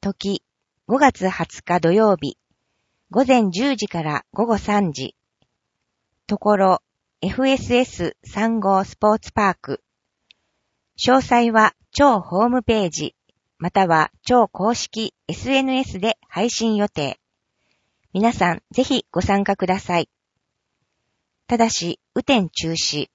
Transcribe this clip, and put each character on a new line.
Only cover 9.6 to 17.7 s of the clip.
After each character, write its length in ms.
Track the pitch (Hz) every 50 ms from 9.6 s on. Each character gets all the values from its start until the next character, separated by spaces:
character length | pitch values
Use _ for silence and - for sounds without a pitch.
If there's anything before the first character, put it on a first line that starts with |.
| - - 139 - _ _ _ _ _ _ _ _ _ _ _ _ _ _ _ _ _ _ _ _ _ _ _ _
詳 220 | - - 247 262
細 300 | 262 - 247 240 240 233
は、 240 | 220 220 220 214 - _ _ _
超 300 | _ - 285 285 247 202
ホ 240 | 175 - 170 185 214
ー 40 | 240
ム 140 | 247 254 226
ペ 240 | - 226 220 202
ー 40 | 175
ジ、 240 | 151 - 151 - _ _ _ _ _ _ _ _ _ _
ま 120 | - 175
た 160 | _ 202 190
は 240 | 175 165 160 151 - _ _ _
超 260 | - 240 247 226 185
公 260 | _ 165 180 214 240
式 400 | - - - - 214 226 - _ _ _ -
エ 40 | 185
ス 180 | - - 233
エ 120 | 269 269 269
ヌ 120 | 262 262
エ 100 | 254 269
ス 140 | - - 190
で 200 | 180 226 226 _ _ _
配 220 | - 175 202 240
信 260 | - - 220 226 220
予 120 | 208 202 208
定。 300 | _ - 147 135 - _ _ _ _ _ _ _ _ _ _ _